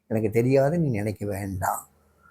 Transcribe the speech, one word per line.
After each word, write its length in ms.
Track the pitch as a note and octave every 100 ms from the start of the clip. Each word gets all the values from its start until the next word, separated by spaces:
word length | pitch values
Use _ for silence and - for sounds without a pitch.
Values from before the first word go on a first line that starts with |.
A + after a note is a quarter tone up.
| -
எனக்கு 340 | A2 A2 A2
தெரியாதுன்னு 360 | B2 C3+ C#3 F3
நீ 120 | D3+
நினைக்க 360 | G#2+ G#2+ G2 G2+
வேண்டாம். 640 | G2 G2+ F#2+ - - - _ _ _ _